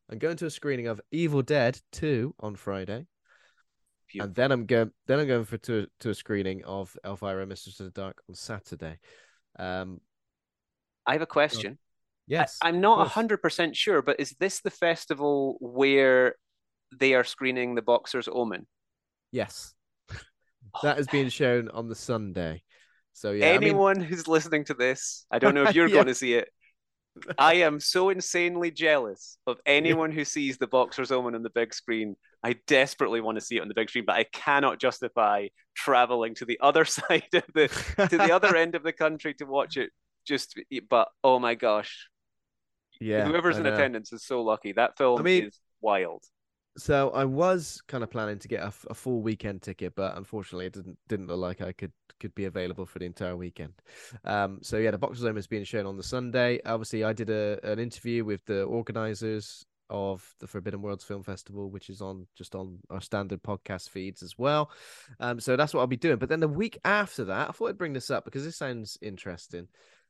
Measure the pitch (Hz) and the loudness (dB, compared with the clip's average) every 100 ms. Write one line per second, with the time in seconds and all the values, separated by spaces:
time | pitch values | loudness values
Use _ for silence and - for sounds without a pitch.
0 | - 113 160 165 165 - 147 131 117 107 | -16 -6 -4 -4 -8 -8 -4 -4 -4 -8
1 | - 156 170 143 131 147 120 127 _ - | -6 -2 0 0 2 2 2 0 _ -6
2 | 156 127 131 - 107 98 - 98 95 110 | -2 0 -2 -6 -10 -10 -8 -6 -6 -10
3 | 175 _ _ _ _ _ _ _ _ _ | -12 _ _ _ _ _ _ _ _ _
4 | _ 101 104 92 131 127 110 117 113 - | _ -10 -8 0 2 2 2 2 2 -4
5 | - 139 147 120 110 113 - 110 98 _ | -2 0 2 0 -2 -8 -4 -4 -4 _
6 | 113 98 - 104 95 95 - 98 92 - | -6 -6 -4 -2 -2 -6 -8 -10 -10 -12
7 | 98 98 101 95 95 92 - 98 95 95 | -12 -8 -6 -6 -8 -12 -16 -16 -14 -12
8 | 95 - _ 90 - 104 - 82 82 85 | -12 -12 _ -18 -12 -12 -12 -14 -12 -14
9 | _ - _ _ _ - 92 92 92 92 | _ -20 _ _ _ -12 -8 -8 -8 -14
10 | _ _ _ _ _ _ _ _ _ _ | _ _ _ _ _ _ _ _ _ _
11 | - 147 160 151 151 117 104 143 _ _ | -2 -2 0 2 2 0 -8 -10 _ _
12 | _ _ - 156 - - 170 175 196 226 | _ _ -6 -2 -2 0 0 4 6 6
13 | 160 214 226 202 165 - 165 - - 165 | 6 2 0 0 0 0 -2 0 2 2
14 | 135 139 135 - 190 - 196 - 170 165 | 4 0 -2 -2 -2 -2 -6 0 0 0
15 | - 143 147 143 139 - 120 123 139 135 | -2 -2 2 2 0 -2 -6 2 6 8
16 | 135 127 127 - _ _ _ _ _ 127 | 8 8 6 2 _ _ _ _ _ 0
17 | 135 131 120 - 131 127 123 120 110 120 | 4 6 4 -2 -2 -2 -2 -2 2 2
18 | - 127 - 123 117 95 107 _ _ _ | 2 -6 -4 -2 -2 -4 -10 _ _ _
19 | _ _ _ 123 101 - - _ _ _ | _ _ _ -6 -6 -8 -18 _ _ _
20 | - - - _ _ _ 110 - 147 143 | -16 -16 -16 _ _ _ -16 -4 0 0
21 | 135 143 131 - 135 120 113 113 117 110 | 0 0 0 2 2 2 0 -8 -8 -10
22 | - 113 104 92 82 82 _ _ _ _ | -4 -4 -4 -4 -4 -6 _ _ _ _
23 | _ - 107 104 151 190 208 202 196 190 | _ -10 -4 2 4 6 6 6 6 4
24 | 165 175 160 160 156 156 143 131 123 131 | 0 -4 2 2 2 -2 -2 0 0 0
25 | - - - 120 165 147 143 196 170 208 | -6 -12 -4 4 6 6 6 6 8 8
26 | 131 123 127 120 - _ _ _ _ _ | 6 4 2 0 0 _ _ _ _ _
27 | _ - - 151 151 170 165 147 - 185 | _ -20 -8 4 6 8 4 2 0 2
28 | 185 185 - 175 175 175 170 147 160 147 | 2 0 -2 0 0 0 -4 0 4 4
29 | 113 95 - - - 120 - 143 160 165 | 2 -8 -14 -10 -6 -4 4 4 4 2
30 | 156 156 143 156 139 127 120 131 123 - | 0 -2 -4 -2 -4 -2 0 2 2 0
31 | 127 131 123 117 113 117 113 - - 113 | -2 -2 -2 -6 -4 -2 -2 -4 -4 -4
32 | 107 98 _ _ 117 120 - 139 139 - | -2 -8 _ _ -4 -4 4 4 4 2
33 | 120 117 110 113 - 117 90 104 110 123 | 0 0 -2 -4 -2 -4 -2 -2 -2 -2
34 | 110 101 113 - - 143 139 - 127 - | 0 0 0 -2 2 4 2 2 -2 -2
35 | 123 - 107 104 101 _ _ - - 127 | -6 0 2 2 -2 _ _ -8 2 4
36 | 120 123 113 110 120 117 139 156 160 - | 6 2 -2 -6 -8 2 4 6 4 0
37 | - 180 - 175 - 156 139 - - - | 2 0 2 0 0 2 2 2 -6 2
38 | 196 170 196 180 202 170 165 165 151 160 | 2 4 6 6 6 4 2 0 -4 0
39 | 156 156 156 139 143 135 147 143 113 _ | 0 0 -8 -8 -4 -2 0 -2 -6 _
40 | _ _ - 143 - - - 131 - 120 | _ _ -4 -4 -4 -14 -12 -10 2 2
41 | - _ 135 127 123 117 120 107 104 - | 2 _ 4 4 4 0 2 2 0 -12
42 | - _ _ _ _ _ _ _ _ - | -20 _ _ _ _ _ _ _ _ -10
43 | 110 107 101 170 170 - 143 - 135 113 | -2 0 2 2 2 2 0 2 0 -2
44 | 107 113 - 127 110 107 104 98 120 - | -10 -16 -6 -2 0 -2 -2 0 0 2
45 | 135 120 170 185 104 - _ _ 107 98 | 2 4 4 2 0 -8 _ _ 0 0
46 | 87 - _ _ _ _ _ - - 143 | 0 -6 _ _ _ _ _ -14 0 2
47 | 139 131 135 135 180 185 151 - - 131 | 2 0 -2 2 2 2 -2 -14 -10 -8
48 | 113 120 107 104 101 113 95 - - 113 | -6 -6 -6 -6 -6 -6 -6 -10 -14 -10
49 | 131 120 110 104 107 95 - 90 90 - | -4 -2 -2 -4 -6 -10 -10 -8 -8 -4
50 | 95 - 95 110 92 90 92 98 92 - | -4 -6 -10 -12 -10 -10 -10 -10 -16 -18
51 | - 104 92 87 92 92 92 - 90 _ | -8 -6 -4 -6 -4 -6 -10 -10 -12 _
52 | _ _ 101 - 98 92 90 90 90 - | _ _ -14 -8 -6 -4 -6 -8 -12 -10
53 | 90 85 92 90 90 - 80 - _ - | -12 -8 -8 -8 -10 -12 -16 -16 _ -20
54 | - 117 - 101 98 98 - 110 110 101 | -20 -16 -4 -2 -2 -4 -6 0 0 0
55 | - 120 120 107 98 107 98 113 98 98 | -4 -4 -4 -4 -6 -6 -6 -6 -6 -8
56 | 90 127 123 123 123 123 - 113 110 110 | -6 -6 -2 2 2 2 -2 -6 -4 -2
57 | 110 110 110 107 104 104 - 107 117 - | -2 -2 -2 -2 -2 -2 -4 -4 -4 -8
58 | 120 117 107 101 - 101 98 117 113 107 | -4 -2 -2 -6 -4 -4 -2 -4 -4 -4
59 | 110 104 110 107 104 - - _ - 104 | -4 -4 -4 -6 -8 -16 -20 _ -12 -6
60 | 98 95 - _ - 104 95 98 104 98 | -4 -6 -10 _ -14 -10 -8 -8 -8 -8
61 | - 101 95 95 - 101 98 95 - 98 | -8 -12 -10 -14 -12 -12 -12 -12 -16 -14
62 | 95 95 92 - 92 95 95 87 - 95 | -12 -12 -16 -20 -16 -12 -12 -14 -14 -14
63 | - 104 98 95 - 98 - 92 - 98 | -6 -6 -4 -8 -8 -8 -8 -12 -10 -12
64 | 95 92 90 - 131 151 147 - - - | -12 -12 -16 -4 0 0 -2 -6 -20 -20
65 | - 123 120 120 120 127 147 156 127 127 | -20 -10 -6 -6 0 2 2 2 0 0
66 | 170 120 123 160 156 147 220 - - 208 | 0 0 0 0 0 0 -4 -4 0 0
67 | 196 - 98 95 147 - 233 202 170 135 | 0 -6 -6 -4 -6 -6 -8 -6 -6 -6
68 | - 127 - 135 151 - 139 120 107 - | -4 -6 -4 -10 -10 -8 -8 -8 -12 -12
69 | 104 95 98 87 - 87 85 _ _ _ | -12 -12 -12 -14 -14 -16 -16 _ _ _
70 | _ | _